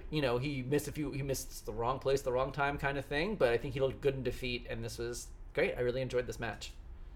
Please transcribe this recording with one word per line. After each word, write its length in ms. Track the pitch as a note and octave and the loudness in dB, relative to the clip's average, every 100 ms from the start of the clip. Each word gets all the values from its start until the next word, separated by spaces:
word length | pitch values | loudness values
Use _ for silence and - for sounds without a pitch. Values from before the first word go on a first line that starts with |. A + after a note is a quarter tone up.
| - | -2
you 100 | D3+ | 0
know, 160 | C3+ A#2+ | 2 2
he 240 | C#3 C#3 | 0 -2
missed 240 | B2 C#3+ C#3+ | 0 0 0
a 60 | |
few, 180 | C#3+ C#3+ | -2 -2
he 120 | C3+ | -2
missed 420 | C#3 C3 - - - | -2 -2 -4 -8 -6
the 80 | |
wrong 260 | G#2+ A#2 C3 | -2 0 2
place, 220 | C3+ C3+ | 4 4
the 100 | C3+ | 4
wrong 220 | B2 C3+ | 2 2
time 240 | C3+ C#3+ C#3+ | 2 2 2
kind 200 | C#3+ C#3 | 0 -2
of 60 | |
thing. 320 | B2 C#3+ F3+ G#3 | -2 0 0 4
But 140 | C3 | 6
I 80 | A#2 | 6
think 160 | C#3+ | 2
he 80 | B2+ | 2
looked 180 | C3+ - | 2 2
good 140 | C#3 C3+ | 2 2
in 80 | |
defeat, 420 | B2 A#2+ B2+ B2 - | 0 -2 -2 -4 -4
and 120 | A#2+ | -6
this 160 | A2 - | -4 -4
was 300 | A#2+ A#2+ - - - | -4 -4 -8 -12 -6
great. 200 | - E3+ - | 0 2 2
I 40 | |
really 200 | B2 B2 | 2 2
enjoyed 240 | B2+ B2+ B2 | 0 0 0
this 140 | - | -2
match. 320 | A2+ G#2 - - - - - | -4 -6 -8 -12 -14 -12 -14